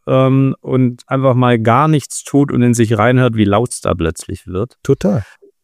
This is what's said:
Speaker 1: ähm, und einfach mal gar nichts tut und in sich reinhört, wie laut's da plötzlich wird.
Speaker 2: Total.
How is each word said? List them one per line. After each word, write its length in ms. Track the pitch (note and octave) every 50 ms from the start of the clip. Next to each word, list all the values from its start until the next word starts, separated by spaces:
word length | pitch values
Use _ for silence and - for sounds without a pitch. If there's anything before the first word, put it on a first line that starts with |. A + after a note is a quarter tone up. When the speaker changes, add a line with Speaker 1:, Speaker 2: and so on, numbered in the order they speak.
| -
Speaker 1:
ähm, 480 | - C3 C3 C3 C3 C3+ C3+ C3+ C3+ - -
und 420 | - C#3 C3 B2+ B2+ A#2+ B2 - -
einfach 280 | - C3+ C3+ C3 C3+ A#2+
mal 240 | B2 B2+ B2 B2 A2+
gar 300 | A2 A#2 A2+ C3 D3+ D#3
nichts 340 | D#3 C#3 - - - -
tut 300 | - - - C#3 C#3+ C#3+
und 100 | C3 B2
in 120 | A#2+ B2 A#2
sich 240 | A#2 A#2 G#2+ A#2 G2+
reinhört, 360 | G#2+ B2 B2+ B2+ B2+ B2 A2+
wie 100 | A2 G#2
laut's 360 | G2+ G2+ G#2+ B2 - - -
da 140 | - F#2+ F2
plötzlich 520 | F#2 E2 E2 E2 - - - F2 - -
wird. 300 | F2+ F2+ F#2 A#2 - _ _
Speaker 2:
Total. 420 | - - C3+ - - G3+ G3 A2 F#2 - - _ _ - _ _